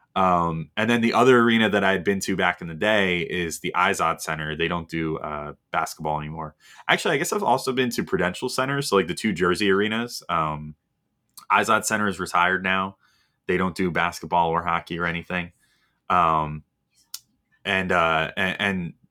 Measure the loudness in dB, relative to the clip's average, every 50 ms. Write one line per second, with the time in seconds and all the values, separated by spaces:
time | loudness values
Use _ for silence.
0 | _ _ -2 2 2 4 4 2 2 0 -2 -4 -6 -6 _ -2 2 2 2 2
1 | 2 2 4 4 6 6 6 6 6 4 4 4 4 4 2 2 2 2 2 2
2 | 0 0 0 0 -2 -2 -2 0 0 0 0 -2 -6 -10 -6 -2 0 2 2 2
3 | 2 2 0 -2 -2 -2 -4 -4 -4 -4 -6 -6 -6 -4 0 2 2 2 2 2
4 | 0 0 0 -2 -4 -6 -6 -4 -4 -6 -4 -2 -2 -2 -2 -4 -6 -6 -4 -4
5 | -2 -2 -4 -4 -6 -8 -8 -8 -8 -10 -14 -16 _ _ -4 -2 -2 -4 -6 -6
6 | -4 -4 -4 -4 -6 -8 -10 -10 -10 -12 -14 _ _ -20 -20 -8 -2 0 0 0
7 | 0 0 0 0 -2 -2 -4 -2 0 2 0 2 0 -2 -2 0 -2 0 -2 -4
8 | -2 -2 0 0 0 0 -2 -4 -6 -4 -2 -2 -2 -2 -2 -4 -2 2 2 2
9 | 2 2 -2 -2 -2 -2 0 2 2 2 2 2 2 2 4 4 2 0 -2 -4
10 | -4 -6 -8 -12 -6 -4 -2 -2 0 -2 -4 -6 -10 -12 -16 -18 _ _ _ _
11 | _ _ _ _ _ _ _ -16 -2 2 2 4 4 4 2 2 2 0 0 0
12 | 0 -2 -2 -4 -6 -2 0 2 2 2 2 0 0 0 0 0 -2 -4 -6 _
13 | _ _ _ _ _ _ _ _ _ -2 0 0 0 0 0 0 0 0 0 0
14 | 0 -2 -2 -6 -6 -2 0 2 2 2 0 0 0 0 -2 -2 -4 -6 -6 -4
15 | -4 -4 -4 -4 -6 -6 -6 -6 -6 -8 -12 _ _ _ _ _ _ _ _ _
16 | _ 0 2 2 4 4 2 2 0 -2 -6 -8 -12 _ _ _ _ _ _ _
17 | _ _ -18 -18 _ _ _ _ _ _ _ _ -4 -2 -2 0 0 2 2 4
18 | 4 4 2 2 0 -2 -2 -2 -2 -2 -2 0 0 0 0 -2 -4 -6 -10 _
19 | _ _